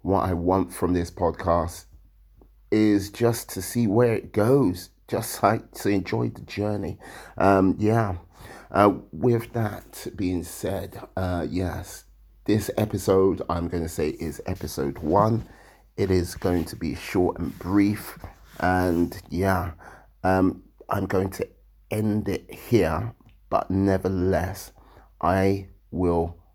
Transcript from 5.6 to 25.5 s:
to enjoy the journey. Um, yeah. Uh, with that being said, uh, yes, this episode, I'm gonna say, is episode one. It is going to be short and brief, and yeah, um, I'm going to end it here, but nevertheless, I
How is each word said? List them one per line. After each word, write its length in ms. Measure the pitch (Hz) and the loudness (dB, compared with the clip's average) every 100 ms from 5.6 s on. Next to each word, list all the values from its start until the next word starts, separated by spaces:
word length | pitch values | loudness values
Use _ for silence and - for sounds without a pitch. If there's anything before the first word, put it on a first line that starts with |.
| - | -4
to 180 | - 101 | -4 0
enjoy 400 | 101 95 113 117 | 0 -2 -4 -4
the 120 | - | -6
journey. 580 | - - 104 104 85 - - - - - | -12 -4 -4 -2 -6 -10 -16 -18 -18 2
Um, 380 | 95 98 95 - | 6 6 6 4
yeah. 380 | 107 117 107 87 - - - - - | 4 4 2 -4 -10 -20 -20 -20 -2
Uh, 220 | - 104 - - | 4 4 4 -8
with 400 | - 123 117 110 | -2 2 2 -2
that 540 | 120 107 98 - - - 92 | -4 -4 -6 -16 -14 -12 -4
being 280 | 92 90 | -2 -2
said, 580 | 82 - - 95 - - - - | -6 -8 -6 -6 -8 -14 -10 -6
uh, 280 | 92 87 76 | -2 -2 -2
yes, 560 | 85 90 85 87 - _ _ - _ - | -2 -4 -6 -12 -16 _ _ -20 _ 0
this 240 | 107 - - | 0 0 -2
episode, 640 | 107 98 98 95 95 82 - | -2 -2 2 4 4 2 -4
I'm 180 | 85 85 | -4 -2
gonna 220 | 90 80 | -4 -4
say, 200 | - 76 | -4 -4
is 320 | - 80 71 - | -4 -10 -8 -8
episode 540 | 92 80 - 69 67 | -8 -8 -4 -6 -4
one. 480 | 78 95 110 113 - - - _ _ - | 0 2 4 0 -4 -20 -20 _ _ -4
It 140 | 98 | 0
is 240 | 92 85 - | 0 0 -4
going 300 | 95 90 80 | 0 0 -2
to 100 | - | -6
be 200 | 76 - | -8 -6
short 440 | - 98 90 - | -4 0 0 0
and 180 | 85 - | -8 -6
brief, 580 | 87 101 101 104 - - - - - - | 0 2 2 0 -8 -16 -18 -20 -20 -2
and 600 | 90 92 92 85 87 - - | 0 2 2 2 0 -4 -8
yeah, 420 | 82 95 92 87 - - - - _ | -2 0 0 -2 -10 -20 -20 -20 _
um, 400 | 92 92 92 - - _ - | 0 4 2 0 -16 _ -6
I'm 180 | 101 95 | -4 0
going 220 | 95 95 | -2 -2
to 160 | - - _ _ _ _ | -6 -10 _ _ _ _
end 380 | 107 107 107 98 | -2 0 0 -2
it 200 | 95 - | -6 -8
here, 640 | - - 117 82 80 113 - - _ _ | -20 2 2 4 0 -6 -10 -20 _ _
but 200 | - - | -2 0
nevertheless, 1000 | 95 98 95 95 95 92 82 90 95 - - - - _ _ | 2 2 2 0 0 0 0 -2 -8 -16 -20 -20 -20 _ _
I 480 | 82 95 98 | 0 2 2